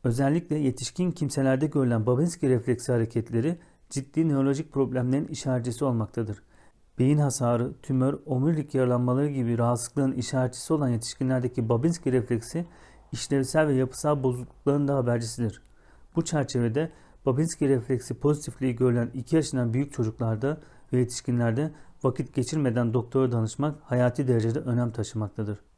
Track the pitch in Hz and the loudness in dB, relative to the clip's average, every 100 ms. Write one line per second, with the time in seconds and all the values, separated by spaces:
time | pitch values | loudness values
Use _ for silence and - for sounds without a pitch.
0 | - 117 139 165 170 151 135 123 123 - | -2 0 2 0 0 0 0 -2 -8 -2
1 | 180 165 143 - 135 131 151 143 127 117 | -2 -2 -2 0 2 2 2 2 2 2
2 | 110 123 170 - 135 123 120 120 - 120 | 2 2 0 0 2 2 2 -2 0 0
3 | 113 117 - 117 139 175 - _ _ 139 | 0 -2 -2 0 0 -4 -12 _ _ -8
4 | 135 - 160 139 135 139 156 135 131 127 | -4 0 2 2 2 0 -2 -2 0 0
5 | 123 135 - 151 - 127 120 117 143 117 | 0 0 -2 -6 -2 -2 -2 -2 0 0
6 | 107 - 107 98 _ _ - _ _ - | -2 -4 -6 -8 _ _ -20 _ _ 0
7 | 127 151 143 - 120 120 123 - - 131 | 4 4 2 2 0 2 -2 -6 -2 0
8 | 131 147 - 127 147 156 147 135 127 123 | 2 -2 -4 0 2 0 -2 0 2 2
9 | 123 127 147 135 117 117 117 120 - 147 | 2 2 0 0 0 2 2 0 -2 0
10 | 135 127 117 131 127 - - 160 135 117 | 0 0 -2 0 0 -4 -2 0 2 0
11 | - - 131 131 123 - 113 117 156 170 | -4 -4 0 0 0 -2 0 2 2 0
12 | - 127 117 117 - 165 170 - - - | 0 0 0 -4 -2 -8 -8 -14 -20 -20
13 | - 113 - 139 131 156 156 131 131 - | -12 -10 -2 0 2 2 4 2 0 -2
14 | 151 147 131 123 123 - - 143 143 139 | -2 0 0 -2 -10 -4 0 2 2 2
15 | 120 120 113 117 113 - - - - - | 2 0 -2 -4 -4 -4 -20 -20 -20 -20
16 | - - 165 156 135 123 117 123 160 - | -6 -4 0 -2 0 0 0 0 -4 -8
17 | - - - 127 165 - 143 135 - 127 | -20 -4 -2 0 -2 0 2 2 2 -4
18 | - - 143 147 - - 131 120 127 120 | -2 -2 0 0 -4 -4 -4 2 2 2
19 | 117 135 117 160 147 131 120 120 139 - | 0 -6 0 0 2 -2 0 0 -2 -2
20 | 110 - 113 107 131 160 - - - 123 | -4 -2 -2 0 -2 -4 -10 -20 -2 0
21 | 123 - - 120 117 113 160 - - - | 0 -4 -2 0 2 0 -2 -6 -20 -4
22 | 131 - - - 123 156 135 117 117 120 | -2 -2 -4 -4 -2 0 0 2 2 0
23 | 113 135 131 117 110 - 147 147 - 123 | 0 0 2 2 -2 -2 -4 -4 -2 2
24 | 123 123 127 117 113 127 127 120 120 113 | 2 0 0 2 2 -2 -2 0 -2 -4
25 | 101 110 104 - 104 101 _ | -6 -4 -6 -6 -6 -8 _